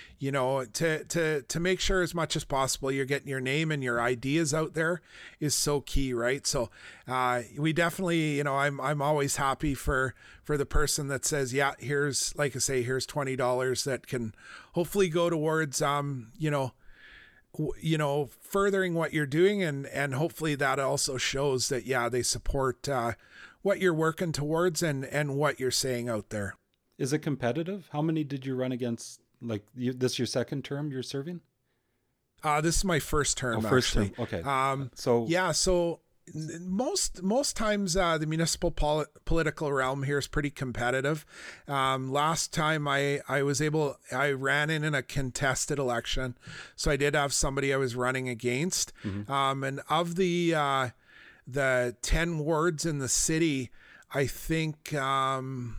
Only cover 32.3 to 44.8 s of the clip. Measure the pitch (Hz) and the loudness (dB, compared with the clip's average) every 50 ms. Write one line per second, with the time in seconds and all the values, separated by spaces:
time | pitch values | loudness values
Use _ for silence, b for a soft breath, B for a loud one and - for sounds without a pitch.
32.3 | _ _ - 151 147 151 156 170 165 - - 190 170 143 - - - 151 135 - | _ _ -2 0 2 2 2 2 2 2 2 2 2 0 0 0 0 0 2 0
33.3 | - - 135 123 113 110 110 107 135 127 120 - - 127 101 95 - - 120 - | 0 -2 -2 -2 0 0 2 4 4 4 4 4 2 2 2 2 0 -4 -6 -4
34.3 | 113 87 82 139 139 131 135 135 135 135 135 120 - - - 135 120 120 117 131 | -4 -4 -2 0 0 2 2 2 0 -2 -4 -8 -8 -4 2 2 4 4 4 2
35.3 | 165 180 185 175 151 - - 185 180 175 175 170 160 - _ _ _ _ - - | 2 2 2 2 2 2 2 2 4 4 2 0 -2 -6 _ _ _ _ -18 -12
36.3 | - 156 156 156 165 165 180 185 185 202 254 311 415 - - - - - 180 190 | -10 -8 -8 -8 -8 -8 -6 -4 -2 -2 0 0 0 -2 -2 -2 -4 -2 -2 0
37.3 | 220 269 285 - - - 226 214 208 208 202 185 160 196 180 170 160 156 156 156 | 2 2 0 0 -2 -2 0 0 0 0 0 0 2 2 2 2 2 2 0 0
38.3 | 156 160 165 156 - - - 170 - - 151 147 151 156 147 - - - - - | 0 0 0 0 0 0 -2 -2 0 0 2 2 2 0 0 -4 -8 -8 -2 2
39.3 | - 160 160 151 - - 156 143 143 139 131 131 135 139 139 139 143 143 131 - | 2 2 2 2 0 -2 -2 0 0 2 2 0 0 -2 -2 0 0 -2 -2 -2
40.3 | - 151 147 143 - - 139 127 110 107 120 123 127 131 131 139 160 156 - B | -2 -2 -2 -2 -2 -4 -6 -4 -4 -2 0 2 2 2 2 0 0 -2 -4 B
41.3 | B B B B B B B B 143 135 131 135 131 131 131 131 131 143 147 156 | B B B B B B B B -2 0 2 2 2 0 -2 -2 0 2 2 2
42.3 | 160 - - - - 170 156 156 160 156 147 143 139 139 139 143 143 139 - - | 2 0 -2 -4 -2 0 0 2 2 0 0 0 0 2 2 0 0 -2 -2 -2
43.3 | 135 143 139 143 139 123 156 151 151 160 151 139 139 - _ - 131 127 139 147 | 0 0 2 2 2 2 2 2 2 2 0 0 -2 -6 _ -6 -2 0 2 2
44.3 | 139 131 135 135 139 147 147 151 160 151 | 2 0 2 2 2 2 2 2 0 0